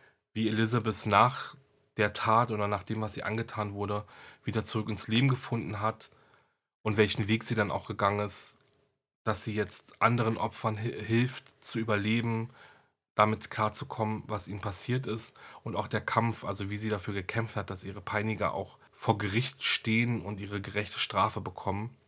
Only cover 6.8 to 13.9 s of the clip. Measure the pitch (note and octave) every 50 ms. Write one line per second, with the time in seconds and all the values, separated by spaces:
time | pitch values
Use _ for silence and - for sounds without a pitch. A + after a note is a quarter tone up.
6.8 | - A2 G#2 G#2+ G#2+ G2+ - - G#2+ G2 A2 A2+ - - A2+ G#2+ G#2 - - G2
7.8 | - - G#2 - G#2 G2 G#2 G#2 G#2 G2 - - - - - _ _ _ _ _
8.8 | _ _ _ _ _ _ _ _ - A2+ G#2+ - - A2+ G#2 G#2+ G2+ G2 - -
9.8 | - - - - - A#2 A#2+ A#2+ A2+ A2+ A2+ - - A2+ - - - A2+ G#2+ G#2
10.8 | A2 A#2+ - F#2+ G#2 G#2 A2+ A#2 B2+ C3 - - - - - _ - - - A#2
11.8 | A2 A2 G#2+ G2+ G2 G#2+ A2+ A#2 A#2 A#2 A2+ A2+ A2+ A#2 - - - - - _
12.8 | _ _ _ _ _ _ _ - G#2+ G#2+ G#2+ G#2+ - - - - G#2+ G#2+ - -
13.8 | - -